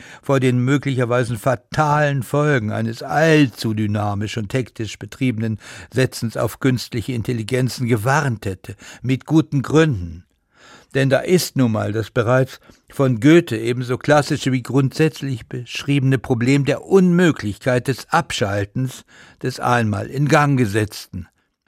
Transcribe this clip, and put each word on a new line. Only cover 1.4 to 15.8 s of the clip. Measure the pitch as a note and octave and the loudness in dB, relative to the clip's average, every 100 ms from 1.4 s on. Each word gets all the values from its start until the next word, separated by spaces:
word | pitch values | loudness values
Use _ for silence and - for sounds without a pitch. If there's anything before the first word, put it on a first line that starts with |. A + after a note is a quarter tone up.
| C#3 B2+ _ - D3+ D3 D3 C#3 | -2 -4 _ -2 2 2 2 0
Folgen | - C#3+ D3+ C3+ G#2+ | -2 0 2 0 0
eines | G#2+ A2+ A#2 | -2 -4 -6
allzu | D3 - D#3+ D#3 C3+ - A2+ | -4 0 4 6 4 0 -4
dynamisch | G#2+ G#2+ G#2 G#2 G2+ G#2 - | -2 -2 -2 -2 -4 -6 -6
und | G2+ | -6
hektisch | C3 A2 - G#2+ - | -6 -6 -8 -12 -12
betriebenen | G#2 - C3 A2 A2+ G#2+ - - - | -16 -4 -2 -2 -4 -6 -10 -20 -6
Setzens | B2 C3 - A2+ - | -2 -2 -2 -8 -4
auf | A#2+ - | -4 -2
künstliche | C3+ B2+ - A#2+ G#2+ | 0 0 -2 -8 -6
Intelligenzen | B2 G#2 A#2+ G#2+ B2+ B2+ - A#2+ | -6 -4 -6 -4 -2 -2 -2 0
gewarnt | A#2 A2+ C#3+ C#3 A2 G2 | 0 2 0 0 -4 -6
hätte, | F#2 - - - - | -10 -12 -18 -20 -10
mit | A#2+ C3 - | -4 -4 2
guten | D#3 D3 C#3+ | 2 2 -2
Gründen. | A#2 C#3+ D#3+ G#2+ E2+ E2 - _ _ _ - - _ | 2 2 2 0 -6 -10 -18 _ _ _ -20 -20 _
Denn | C#3 C3+ | -2 2
da | B2+ | 2
ist | - F3+ - C#3 | 2 0 0 0
nun | B2 | 0
mal | G#2+ G#2 | 0 -2
das | G#2+ G#2+ | -4 -4
bereits | B2+ A2+ B2+ C3 - - _ _ | -2 2 2 2 -4 -20 _ _
von | - C3 A#2 | -2 0 2
Goethe | C3+ E3+ E3 A2 | 6 6 6 -2
ebenso | A2+ B2+ B2 B2 | -2 -4 -4 -4
klassische | - D3 C#3 D3+ C#3 | 2 2 2 -2 -2
wie | C3 | -2
grundsätzlich | A#2+ C3 C3+ - D#3 - C#3 B2 - | 0 0 2 2 0 0 -8 -8 -8
beschriebene | B2+ A#2+ - | -12 -10 -8